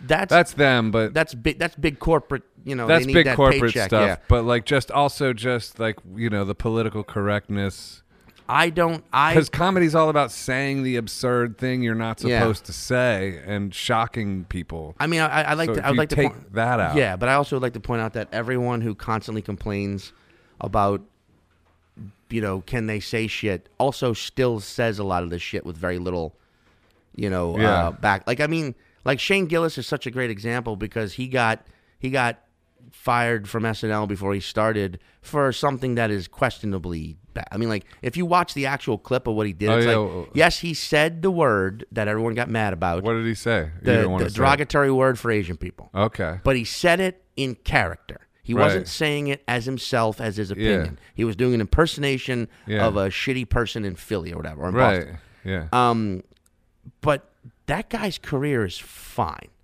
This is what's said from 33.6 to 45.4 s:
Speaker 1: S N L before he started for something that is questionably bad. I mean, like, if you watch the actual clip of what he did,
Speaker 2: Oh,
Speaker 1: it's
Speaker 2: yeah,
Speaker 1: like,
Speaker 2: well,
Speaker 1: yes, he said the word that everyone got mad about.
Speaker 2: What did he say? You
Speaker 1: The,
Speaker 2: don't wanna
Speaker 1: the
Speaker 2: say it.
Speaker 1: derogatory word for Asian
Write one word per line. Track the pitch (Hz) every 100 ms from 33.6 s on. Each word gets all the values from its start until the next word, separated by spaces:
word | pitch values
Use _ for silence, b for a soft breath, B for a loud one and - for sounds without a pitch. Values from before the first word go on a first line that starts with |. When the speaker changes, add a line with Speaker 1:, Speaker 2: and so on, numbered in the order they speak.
Speaker 1:
S | 110 107
N | 110
L | 107 104
before | 98 98
he | 98
started | - 110 110 107 98 92 _ _
for | - 147 135
something | 123 147 127 127 120
that | 110
is | 101 87
questionably | - 127 - 107 95 87 82 80 80 -
bad. | 80 -
I | 101
mean, | 117
like, | 104 - b
if | 135 170
you | 170
watch | 180 175
the | 143 135
actual | 139 - 107
clip | - 127 120
of |
what | 107 104
he |
did, | 82 104
Speaker 2:
Oh, | 117
Speaker 1:
it's | 117
Speaker 2:
yeah, | 110
Speaker 1:
like, | 98
Speaker 2:
well, | 87 -
Speaker 1:
yes, | - 165 -
he | 170
said | 147 - 151 160 165
the | 190
word | 170 139 104 95 107 -
that | 113 104
everyone | 107 113
got | 113 123
mad | 113 104
about. | 87 90 85
Speaker 2:
What | 104
did | 113 113
he |
say? | 107 117 107
You | 78 82
Speaker 1:
The, | 127 117
Speaker 2:
don't | 95
wanna | 92
Speaker 1:
the | -
Speaker 2:
say |
it. | 107
Speaker 1:
derogatory | 135 143 147 151 139
word | 131 131 120
for | 117
Asian | 107